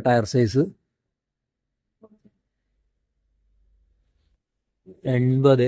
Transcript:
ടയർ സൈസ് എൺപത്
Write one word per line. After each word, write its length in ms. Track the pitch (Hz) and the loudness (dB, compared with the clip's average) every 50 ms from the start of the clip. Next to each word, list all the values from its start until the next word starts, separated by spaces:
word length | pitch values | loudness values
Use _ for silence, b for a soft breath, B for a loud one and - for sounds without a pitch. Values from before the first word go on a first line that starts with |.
| - | 2
ടയർ 200 | 123 120 117 110 - - | 2 0 0 0 -2 0
സൈസ് 300 | 123 120 104 104 135 170 196 - _ _ _ _ _ _ _ _ _ _ _ _ _ _ _ _ _ _ _ _ _ _ _ _ _ 220 214 214 214 _ 208 _ _ _ _ _ _ _ _ _ _ _ _ _ _ _ _ _ _ _ _ _ _ _ _ _ _ _ _ _ _ _ _ _ _ _ _ _ _ _ _ _ _ _ _ _ _ _ _ _ _ _ 190 - _ - 135 127 | 0 0 0 0 -2 -2 -4 -6 _ _ _ _ _ _ _ _ _ _ _ _ _ _ _ _ _ _ _ _ _ _ _ _ _ -20 -20 _ _ _ _ _ _ _ _ _ _ _ _ _ _ _ _ _ _ _ _ _ _ _ _ _ _ _ _ _ _ _ _ _ _ _ _ _ _ _ _ _ _ _ _ _ _ _ _ _ _ _ _ _ _ _ -20 -20 _ -6 -4 -2
എൺപത് 520 | 123 127 127 131 135 135 139 135 123 120 | 0 0 0 0 2 2 2 2 2 2